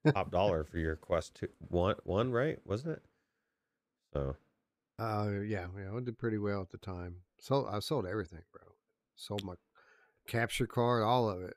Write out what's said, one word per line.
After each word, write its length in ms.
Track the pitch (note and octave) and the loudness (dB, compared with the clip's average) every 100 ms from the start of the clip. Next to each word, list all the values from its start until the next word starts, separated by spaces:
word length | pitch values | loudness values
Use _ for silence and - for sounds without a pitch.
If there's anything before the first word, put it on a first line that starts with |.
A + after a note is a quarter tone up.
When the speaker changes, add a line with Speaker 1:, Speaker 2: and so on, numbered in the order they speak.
| D3+ | 4
Speaker 1:
top 200 | A#2 F#2 | 4 2
dollar 320 | F2+ G2+ E2 | 4 4 2
for 140 | D#2 E2+ | -2 -2
your 180 | D#2+ E2 | -2 -2
Quest 400 | - E2+ - - | 0 0 0 -10
two, 120 | - _ E2 | -10 _ -2
one, 260 | F2 F#2 - | 2 2 2
one, 300 | - F#2 B2+ | 0 0 2
right? 260 | A#2+ D3 - | 2 0 -2
Wasn't 320 | - G#2 D#3+ D#3 | -4 -4 -4 -8
it? 60 | _ _ _ _ _ _ _ _ _ _ _ | _ _ _ _ _ _ _ _ _ _ _
So. 220 | C#2+ C2+ C2+ _ _ _ _ _ - | -2 -2 -6 _ _ _ _ _ -6
Speaker 2:
Uh, 300 | A2+ G#2 G#2 G2+ G#2 | -2 0 0 -2 -2
yeah, 220 | G2+ F2+ G2 | -4 -4 -8
yeah, 180 | F#2+ A2+ | -8 -6
it 80 | |
did 140 | B2 A2 | -6 -2
pretty 200 | A#2+ G#2+ | -2 0
well 220 | G#2 G2+ | 0 0
at 100 | F#2 | -4
the 80 | - | -10
time. 400 | - F2+ F2 F2+ _ _ | -8 -8 -8 -10 _ _
So 300 | - C3+ - | 0 0 2
I 80 | G#2 | -4
sold 280 | - D3 F#2 | -2 -2 0
everything, 340 | G#2+ F2+ E2 - | -4 -4 -12 -20
bro. 220 | - F2 _ _ _ _ | -20 -20 _ _ _ _
Sold 300 | - - G#2 | -18 -6 -6
my 100 | G2 F2 _ _ _ _ _ _ - | -6 -12 _ _ _ _ _ _ -4
capture 400 | A#2 A#2 - A#2+ | -2 0 0 0
card, 380 | - A#2+ A#2+ | 2 4 4
all 260 | A2 B2 A2 | 4 4 4
of 120 | F#2 | 0
it. 120 | F2+ | -8